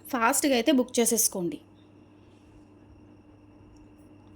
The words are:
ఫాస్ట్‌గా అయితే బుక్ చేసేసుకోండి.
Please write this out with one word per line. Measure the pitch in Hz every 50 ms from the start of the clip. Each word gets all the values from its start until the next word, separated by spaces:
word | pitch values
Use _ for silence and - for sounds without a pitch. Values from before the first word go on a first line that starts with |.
| - - -
ఫాస్ట్‌గా | 240 226 233 277 - - 285 262 233
అయితే | 226 311 311 254
బుక్ | 240 - - 247
చేసేసుకోండి. | 233 - 233 214 - - - 196 175 165 151 - - - - - - - - - - - - - - - - - - - - - - - - - - - - - - - - - - - - - - - - - - - - - - - - - - - - - - - -